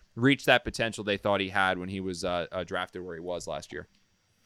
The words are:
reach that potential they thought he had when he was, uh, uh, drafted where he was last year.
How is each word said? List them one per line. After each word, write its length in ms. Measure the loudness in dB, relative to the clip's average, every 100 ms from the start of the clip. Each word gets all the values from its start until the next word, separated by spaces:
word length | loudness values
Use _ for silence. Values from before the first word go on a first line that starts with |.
| _ 2
reach 280 | 4 4
that 200 | 6 4
potential 380 | 4 -4 -4 -2
they 140 | 0 0
thought 240 | 2 2
he 80 | 2
had 300 | 2 2 2
when 100 | -4
he 120 | -6
was, 260 | -6 -4 -2
uh, 200 | -2 -2
uh, 100 | -6
drafted 400 | -4 -4 -6 -8
where 120 | -10
he 80 | -10
was 240 | -6 -6 -6
last 260 | -8 -8
year. 160 | -12 -14 _ _ _ _ _